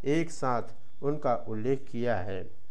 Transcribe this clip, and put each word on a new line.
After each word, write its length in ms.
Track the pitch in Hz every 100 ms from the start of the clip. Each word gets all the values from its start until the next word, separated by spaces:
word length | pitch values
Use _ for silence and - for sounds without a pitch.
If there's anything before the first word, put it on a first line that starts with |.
| 135
एक 260 | 156 165
साथ 320 | - 131 120 104 - - -
उनका 320 | 139 151 147 117
उल्लेख 500 | - 110 117 135 -
किया 260 | 120 120 104
है। 420 | 95 95 98 - -